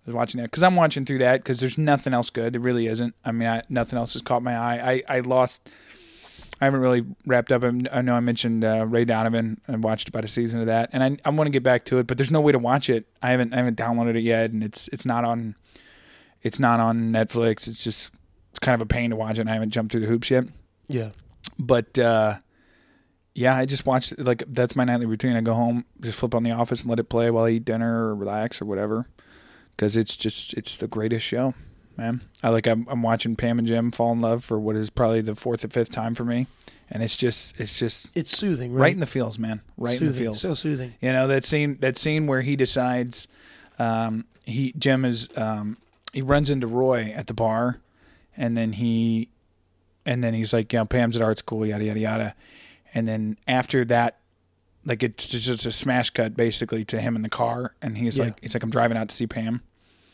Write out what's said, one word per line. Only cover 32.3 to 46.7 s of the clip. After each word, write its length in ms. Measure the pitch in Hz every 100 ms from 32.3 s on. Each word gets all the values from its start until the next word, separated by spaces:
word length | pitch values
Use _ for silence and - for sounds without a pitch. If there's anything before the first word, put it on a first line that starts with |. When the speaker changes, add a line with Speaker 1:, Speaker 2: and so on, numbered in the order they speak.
| -
Speaker 1:
I, 80 | 120
like, 160 | 113 117
I'm, 200 | 113 117
I'm 140 | 127
watching 320 | 113 113 120 113
Pam 240 | 120 117
and 80 | 117
Jim 240 | 113 117
fall 200 | - 117
in 100 | 117
love 220 | 117 117
for 160 | - 110
what 160 | 107 110
is 140 | 107
probably 320 | - 117 113
the 140 | 110 107
fourth 280 | 123 117
or 40 | 113
fifth 240 | 120 117
time 240 | - 113 113
for 100 | 120
me, 220 | 120 127 - - - _
and 140 | 110
it's 120 | 113 -
just, 380 | 123 - - -
it's 180 | 107 -
just 320 | 117 - - -
Speaker 2:
It's 200 | 151 -
soothing, 380 | 208 147 123
Speaker 1:
right 80 | 127 143
Speaker 2:
right? 80 |
Speaker 1:
in 60 | 185
the 60 | 147
feels, 320 | 135 113 107
man. 240 | 110 107 - -
Right 220 | 120 123
in 60 | 156
the 60 |
Speaker 2:
Soothing. 100 | 127 113
Speaker 1:
feels. 160 | 107
Speaker 2:
So 120 | 185 147
soothing. 400 | 156 143 123 113
Speaker 1:
You 120 | 127
know, 140 | 131 131
that 180 | 135 -
scene, 320 | 151 147 139
that 160 | 131 127
scene 280 | 156 151 151
where 140 | 131
he 140 | 127 139
decides, 720 | 127 135 123 123 123 117 - _ - - - -
um, 480 | 117 113 113 110 - _ -
he, 280 | 110 135 147
Jim 260 | 139 131 127
is, 240 | 117 117 -
um, 400 | 110 107 104 113 _ _ -
he 100 | 139
runs 260 | 131 143 143
into 160 | 139
Roy 480 | 117